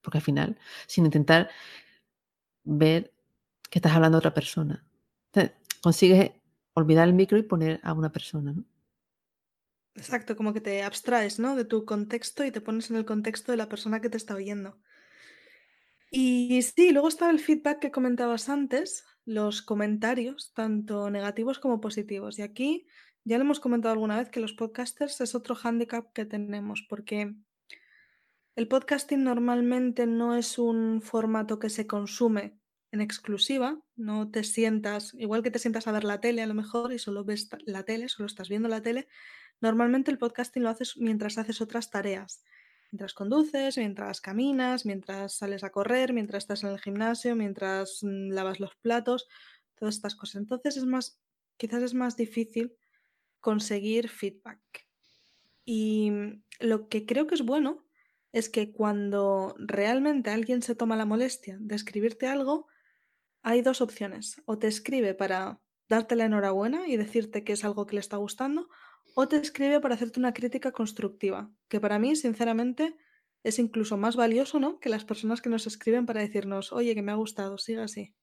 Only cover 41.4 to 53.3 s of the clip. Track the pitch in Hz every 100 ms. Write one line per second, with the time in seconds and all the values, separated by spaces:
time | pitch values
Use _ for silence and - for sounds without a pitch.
41.4 | 220 226 220 233 226 202 196 190 196 -
42.4 | _ _ _ _ _ 196 196 - 202 277
43.4 | 302 285 269 262 214 202 202 196 - 202
44.4 | 269 269 254 254 220 196 196 196 196 -
45.4 | 202 196 190 202 202 247 254 247 214 202
46.4 | - 202 202 196 - 202 226 233 240 233
47.4 | 208 196 190 190 190 - 202 196 196 190
48.4 | 190 190 196 _ 226 233 233 247 - -
49.4 | - - _ _ 214 214 202 202 - 202
50.4 | 208 254 285 277 254 254 247 _ _ _
51.4 | _ _ 226 233 247 247 247 240 226 233
52.4 | 220 226 240 _ _ _ _ _ _